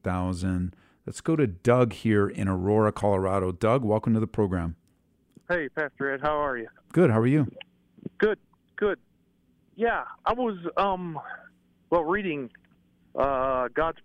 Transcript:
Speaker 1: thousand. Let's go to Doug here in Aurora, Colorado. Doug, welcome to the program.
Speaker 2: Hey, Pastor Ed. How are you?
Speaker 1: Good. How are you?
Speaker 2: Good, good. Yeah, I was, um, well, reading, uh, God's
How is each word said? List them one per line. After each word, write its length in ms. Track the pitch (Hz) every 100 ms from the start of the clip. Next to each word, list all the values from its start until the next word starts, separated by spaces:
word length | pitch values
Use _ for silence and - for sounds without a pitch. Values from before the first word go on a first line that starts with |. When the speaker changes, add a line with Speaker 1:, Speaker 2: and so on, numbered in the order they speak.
Speaker 1:
thousand. 760 | - 90 90 90 92 90 90 - _ _ -
Let's 160 | -
go 120 | - 160
to 100 | 131
Doug 480 | 87 - 123 123
here 340 | - 113 104 98
in 200 | - 98
Aurora, 440 | 92 92 104 107
Colorado. 600 | 104 101 98 95 98 92
Doug, 300 | 87 110 131
welcome 300 | 117 107 120
to 80 | 113
the 60 | 107
program. 500 | - 101 90 85 82 _ _ _ _ _ - -
Speaker 2:
Hey, 220 | 175 139
Pastor 420 | - 147 - 139
Ed. 80 | 135
How 240 | 147 151
are 140 | 147 123
you? 100 | 110 - _
Speaker 1:
Good. 180 | - 175
How 80 | 110
are 60 | 120
you? 200 | 151 127 - - _ _ _ - -
Speaker 2:
Good, 200 | 214 202 _ _ _ -
good. 220 | 208 175 _ _ _ _ _ _ _
Yeah, 300 | - 233 196 127 - -
I 80 |
was, 240 | 233 240 190 170 -
um, 420 | 196 185 175 151 - - - _ _ _ -
well, 140 | 170
reading, 460 | 156 196 196 147 123 - _ _ _ _ _ 131
uh, 520 | 135 135 131 131 123
God's 240 | - 160 160